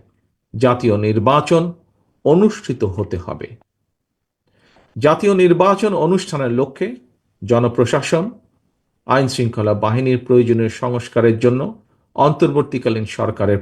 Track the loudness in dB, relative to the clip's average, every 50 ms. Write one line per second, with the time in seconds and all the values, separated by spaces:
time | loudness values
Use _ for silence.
0 | _ _ _ _ _ _ _ _ _ _ -4 0 2 2 2 2 0 0 0 0
1 | 0 0 0 0 2 2 2 2 2 0 0 0 0 -4 -8 -14 _ _ _ _
2 | _ _ _ _ 0 2 4 4 4 2 0 -4 -8 -8 -6 -4 -4 -4 -4 -6
3 | -6 -6 -8 -10 -8 -10 -12 -12 -14 -16 -18 -20 _ _ _ _ _ _ _ _
4 | _ _ _ _ _ _ _ _ _ _ _ _ _ _ _ _ _ _ _ 0
5 | 2 2 2 2 2 2 4 4 4 4 4 4 4 2 2 2 0 -2 0 0
6 | 0 0 0 0 -2 -4 -6 -4 -4 -2 0 -2 -2 -2 -4 -6 -8 -8 -8 -12
7 | _ _ _ _ _ _ _ _ -2 0 2 2 2 2 0 0 0 0 0 -2
8 | -2 -2 -2 -2 -2 -4 -8 -14 _ _ _ _ _ _ _ _ _ _ _ _
9 | _ 0 0 0 0 0 -2 -2 -4 -2 -2 -2 0 0 0 0 0 -2 0 0
10 | 0 0 -2 -2 0 2 4 4 4 4 2 0 0 -2 -4 -6 -6 -6 -6 -6
11 | -8 -4 0 2 2 2 2 2 2 0 0 0 -4 -8 -10 -14 _ _ _ _
12 | _ _ -2 0 2 2 2 2 0 0 0 -2 -2 -2 -6 -4 -4 -2 -2 -2
13 | -6 -8 -6 -6 -6 -4 -4 -2 -2 0 -2 -2